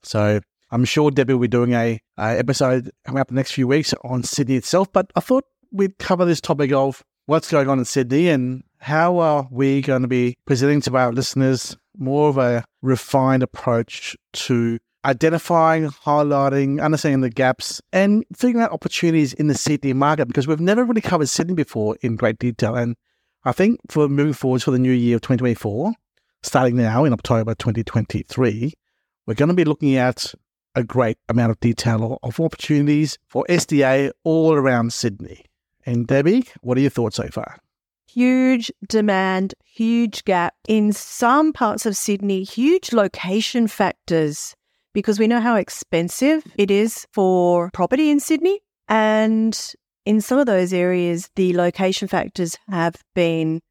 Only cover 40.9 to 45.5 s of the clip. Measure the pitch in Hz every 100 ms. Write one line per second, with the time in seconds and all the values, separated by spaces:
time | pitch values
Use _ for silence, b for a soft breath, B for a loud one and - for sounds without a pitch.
40.9 | 202 - - 240 277 311 294 226 214 226
41.9 | 196 - 202 202 190 196 - 269 370 -
42.9 | 233 196 - 175 202 220 247 220 - 190
43.9 | - - 165 156 151 - - _ _ _
44.9 | 208 202 202 220 240 226